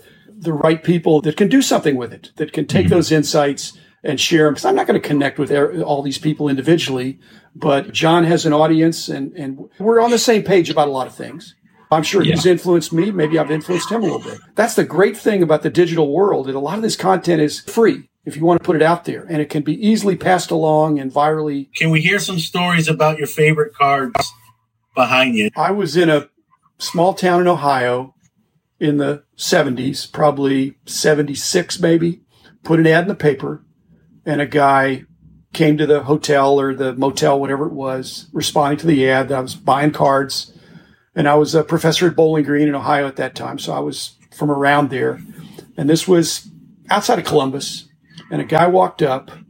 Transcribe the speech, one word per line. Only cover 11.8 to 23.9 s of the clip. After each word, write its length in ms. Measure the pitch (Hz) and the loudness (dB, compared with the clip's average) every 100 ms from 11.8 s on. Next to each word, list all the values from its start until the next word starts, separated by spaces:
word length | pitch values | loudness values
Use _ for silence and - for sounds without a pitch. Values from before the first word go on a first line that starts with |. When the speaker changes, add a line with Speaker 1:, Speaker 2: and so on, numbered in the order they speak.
| - | -2
Speaker 1:
I'm 120 | 160 | 0
sure 180 | 151 196 | 2 2
he's 240 | 160 170 180 | 2 2 2
Speaker 2:
Yeah. 60 | |
Speaker 1:
influenced 400 | 170 175 170 - | 2 2 0 0
me. 180 | 165 196 | -2 0
Maybe 260 | 190 151 160 | 0 0 0
I've 140 | 143 | -2
influenced 400 | 156 - 175 - | -4 -4 -4 -4
him 120 | 220 | -2
a 20 | |
little 160 | 185 - | -2 -4
bit. 180 | - - - | -8 -16 -8
That's 200 | - 233 - | -2 0 0
the 80 | |
great 320 | 156 151 214 220 | 0 2 2 0
thing 260 | - 202 | 0 2
about 200 | 165 151 | 2 0
the 80 | 156 | 0
digital 420 | 151 175 165 143 | 2 2 2 0
world, 320 | 147 202 160 135 | 2 0 0 -4
that 80 | |
a 60 | 131 | -6
lot 160 | 143 208 | -6 -4
of 60 | |
this 120 | 226 | -4
content 480 | - 190 180 170 165 | -2 0 0 2 0
is 180 | 151 - | 0 -4
free 480 | - - 220 - - _ | -6 2 2 2 -6 _
if 120 | - 147 | -12 -2
you 80 | |
wanna 160 | 165 170 | 2 2
put 160 | 175 160 | 2 2
it 60 | |
out 240 | 156 170 - | 2 0 -4
there, 200 | - - | -10 -6
and 140 | 156 | -6
it 80 | 147 | -4
can 120 | 156 | -4
be 100 | 143 - 208 | -4 -2 0
easily 280 | 220 202 | 0 0
passed 380 | 175 180 180 - | -2 0 0 0
along 480 | 165 156 151 156 147 | -2 2 2 2 0
and 120 | 131 | -2
virally. 560 | 143 151 156 151 139 139 | 0 0 0 -4 -6 -6
Speaker 3:
Can 160 | - 160 | -2 0
we 100 | 160 | 2
hear 200 | 170 202 | 2 0
some 180 | - 180 | -2 -6
stories 480 | - 180 180 175 160 | -4 -4 -2 0 0
about 320 | 156 151 156 | 0 0 0
your 80 | 139 | -4
favorite 480 | - 156 156 147 | 0 2 2 -2
cards 580 | - 143 | 0 0